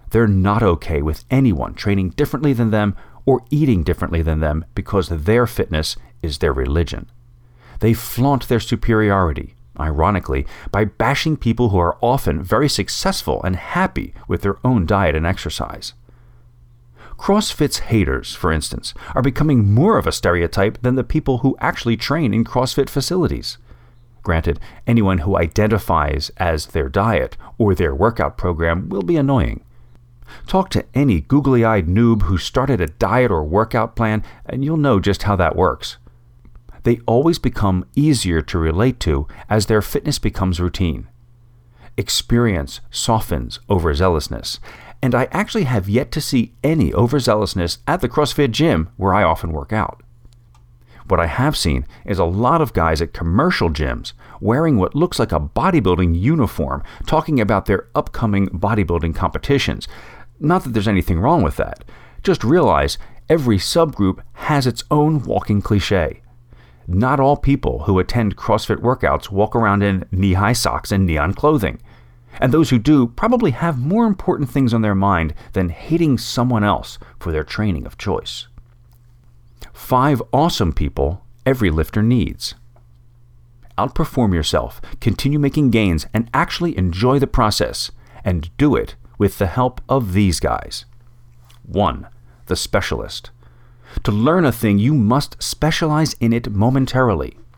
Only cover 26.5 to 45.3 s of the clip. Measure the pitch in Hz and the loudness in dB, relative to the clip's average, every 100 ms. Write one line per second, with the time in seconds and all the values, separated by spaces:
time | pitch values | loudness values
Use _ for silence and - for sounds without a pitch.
26.5 | 78 - 82 67 98 110 87 64 - - | -2 -4 -4 -2 0 2 0 -2 -6 -8
27.5 | - 104 90 80 67 110 - 73 - 92 | 0 2 2 0 2 0 0 -2 -2 -2
28.5 | 80 82 87 - - 175 160 135 131 58 | 0 0 0 -2 -4 0 0 2 2 0
29.5 | - - - - - - - - - - | -4 -14 -20 -20 -20 -20 -20 -20 -14 -2
30.5 | 190 185 - - 131 143 85 - 143 139 | 0 0 -2 -2 0 2 2 2 2 4
31.5 | 123 113 107 82 101 117 107 104 92 - | 4 4 2 2 4 4 4 2 0 -2
32.5 | 131 135 107 78 - 98 120 120 82 76 | -2 0 0 -2 -2 0 2 2 0 0
33.5 | 95 113 120 117 - 110 110 - - - | 0 0 0 -2 -2 0 -2 -4 -14 -8
34.5 | 131 139 165 143 101 98 92 101 95 82 | -4 -2 2 4 4 2 0 0 2 2
35.5 | - 87 - - - - - - - - | 2 0 0 -8 -14 -20 -20 -20 -20 -20
36.5 | - - - 120 117 - 120 165 175 127 | -20 -20 -4 -2 0 2 2 2 0 -2
37.5 | - 101 92 - 135 151 123 92 82 - | 0 0 0 -2 0 2 2 0 -2 0
38.5 | 85 80 82 127 123 - 71 - - - | -2 0 0 0 0 -2 -2 -4 -10 -2
39.5 | 107 98 107 - 147 151 - 110 - 92 | 0 2 0 0 -4 -2 -2 -4 -2 -2
40.5 | 85 87 - 87 58 - - - - - | 0 -2 -2 -2 -4 -10 -20 -20 -20 -20
41.5 | - _ - - - 101 - - 120 117 | -20 _ -20 -12 -8 -4 -4 0 2 2
42.5 | 87 69 - - - - 110 - 76 58 | 0 -4 -12 -12 -6 0 0 0 -6 -6
43.5 | - - 95 80 73 95 80 - 57 - | -10 -2 0 0 2 2 0 -2 -8 -10
44.5 | - - - - - 131 123 131 | -12 -14 -20 -20 -6 0 0 0